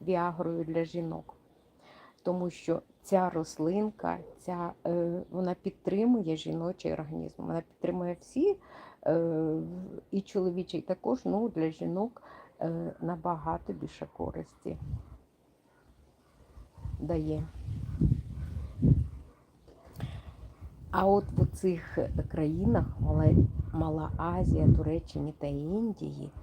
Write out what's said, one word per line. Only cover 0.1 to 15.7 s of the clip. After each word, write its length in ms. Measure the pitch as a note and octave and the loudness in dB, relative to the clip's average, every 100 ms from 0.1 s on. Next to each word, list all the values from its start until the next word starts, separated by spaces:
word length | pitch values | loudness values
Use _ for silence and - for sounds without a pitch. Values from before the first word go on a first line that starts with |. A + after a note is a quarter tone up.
| F3+ F3 E3 E3 E3 D#3+ | 0 0 -2 -2 -2 -2
для 180 | E3 | -2
жінок. 520 | E3 E3+ E3 D#3+ - - _ _ _ _ - - - _ | -2 -2 -4 -6 -10 -20 _ _ _ _ -20 -20 -20 _
Тому 260 | - F3+ F3+ | -2 -2 -2
що 320 | - - E3 - _ | -4 -2 -2 -4 _
ця 280 | - F#3+ F3+ | 2 4 4
рослинка, 880 | E3 D#3+ - D#3 G3 G#3+ - - - - - | 0 -4 0 0 2 0 -2 -4 -4 -8 -14
ця, 340 | - F3 E3+ - - | -8 -4 -4 -4 0
е, 360 | F3 E3+ F3 - | 2 0 -2 -4
вона 220 | F3 F3+ | -2 -2
підтримує 840 | F3+ G3 - - G3 A#3 B3 E3 D#3 | -2 -6 -6 0 2 4 4 2 -2
жіночий 580 | D#3+ D#3+ E3+ F#3 E3 | -2 -4 -4 -4 -4
організм, 500 | D#3+ D3+ D#3+ D#3 - | -4 -6 -6 -8 -8
вона 180 | E3 E3 | -6 -6
підтримує 560 | - _ F3+ F3+ F3 F3 | -8 _ -4 -2 -2 -6
всі, 360 | - C4 F#4+ G4+ - - - - - | -6 2 2 2 -4 -20 -20 -6 2
е, 560 | E3 E3 D#3+ D#3+ D#3+ D#3+ F3+ F#3+ - - | 2 2 2 0 0 -4 -8 -10 -12 -4
і 100 | G3 | -4
чоловічий 600 | - G3+ F#3 F3 F3+ E3 | -2 0 0 0 -4 -4
також, 440 | - F#3 - B3+ F3+ | -4 -2 -2 -2 0
ну, 240 | F#3+ A#3 | 0 0
для 200 | E3 D#3+ | 0 -2
жінок, 520 | D#3+ E3+ F3+ A3+ - - - - - | -2 -4 -2 -4 -6 -20 -20 -16 -6
е, 360 | E3 E3 E3+ - | -4 -4 -6 -6
набагато 720 | E3 F3 F3 E3 D#3 E3+ - | -4 -4 -4 -4 -2 -4 -4
більше 340 | F3 D#3 - D#3 - | -8 -8 -10 -12 -6
користі 600 | - - D#3 - - - - - - - _ _ _ _ _ | -6 -6 -10 -10 -10 -8 -8 -8 -10 -20 _ _ _ _ _